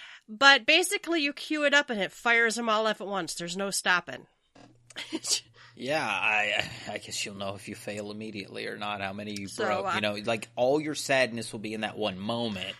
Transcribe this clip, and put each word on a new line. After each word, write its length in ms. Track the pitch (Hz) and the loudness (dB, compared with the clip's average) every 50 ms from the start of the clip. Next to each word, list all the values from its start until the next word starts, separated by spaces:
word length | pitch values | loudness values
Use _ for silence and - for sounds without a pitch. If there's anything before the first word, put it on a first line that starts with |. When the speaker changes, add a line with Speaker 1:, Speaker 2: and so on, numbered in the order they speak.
| - - - - _ - | -18 -18 -20 -20 _ -12
Speaker 1:
but 360 | 214 214 277 277 277 254 220 | 0 6 10 10 10 8 8
basically 560 | 294 311 339 359 359 403 - - 330 339 330 | 6 4 6 4 2 -2 -4 -2 0 0 0
you 120 | 285 285 285 | 0 0 -2
cue 300 | - - - 311 302 294 | -4 -6 -4 0 2 2
it 80 | 285 277 | 6 6
up 160 | 285 294 - | 4 4 4
and 100 | 240 208 | 0 -2
it 120 | 185 147 | -2 -2
fires 440 | - - - 233 233 233 233 226 214 | -4 -2 2 4 4 6 4 4 2
them 140 | 233 233 226 | 0 0 2
all 180 | 214 214 220 | 2 4 2
up 140 | 220 208 - | 2 0 -2
at 60 | 202 | -4
once. 260 | 190 202 190 165 147 - | -4 -4 -4 -4 -4 -6
There's 240 | - 170 170 175 | -8 -8 -6 -4
no 140 | 190 196 196 | -4 -4 -2
stopping. 560 | 185 - - 196 180 175 - 135 127 - - _ _ _ _ _ _ - - - - _ _ - - - - - | -2 -2 2 2 2 2 2 -4 -14 -14 -16 _ _ _ _ _ _ -20 -20 -20 -20 _ _ -18 -14 -14 -12 -8
<laughs> 60 | 302 - - - - - - _ _ - - - - | -8 -6 -2 -2 -2 -2 -2 _ _ -20 -20 -20 -14
Speaker 2:
Yeah, 300 | - 120 131 151 156 135 | -8 -4 -2 0 0 0
I, 600 | 113 101 92 95 110 107 107 104 104 104 104 - - - - - | 0 0 0 2 2 4 4 2 2 2 0 -2 -4 -6 -12 -10
I 100 | - 104 101 | -8 -8 -8
guess 260 | - - - - - | -8 -8 -6 -6 -6
you'll 80 | 110 101 | -6 -6
know 220 | 98 98 98 101 | -6 -6 -6 -6
if 120 | 98 - | -8 -10
you 60 | - 98 | -12 -12
fail 380 | - - 104 104 107 101 104 | -10 -8 -8 -8 -6 -8 -8
immediately 560 | 104 107 110 110 104 101 92 - 107 110 110 | -8 -10 -10 -8 -8 -10 -10 -8 -8 -8 -6
or 100 | 107 107 | -6 -6
not, 240 | 107 104 104 104 98 | -6 -4 -4 -4 -4
how 100 | 98 98 | -4 -6
many 200 | 98 104 104 107 104 | -6 -6 -8 -8 -6
you 120 | 101 101 | -8 -8
Speaker 1:
So, 180 | 95 - - 214 | -8 -4 -4 0
Speaker 2:
broke. 220 | 190 202 190 196 | 0 0 0 0
Speaker 1:
uh, 40 | 185 170 | 0 0
Speaker 2:
You 60 | 107 | 0
know, 120 | 104 104 104 107 104 | 0 0 -2 -2 -2
like, 240 | 117 117 107 - - - | -2 -2 -2 -2 -8 -2
all 240 | - 123 117 143 156 | 2 4 4 4 2
your 140 | 147 156 143 | 2 -2 -6
sadness 580 | - - - 139 131 127 117 117 117 110 - | -4 0 2 4 4 4 2 0 -6 -8 -6
will 100 | - 110 | -8 -8
be 120 | 101 107 110 | -8 -6 -4
in 80 | 107 | -4
that 160 | 107 101 - | -4 -4 -4
one 220 | - 107 101 92 92 | -2 -2 -2 -2 -4
moment 560 | 98 110 117 117 120 113 101 92 92 98 98 | -4 -4 -2 -2 -2 -2 -4 -4 -6 -8 -10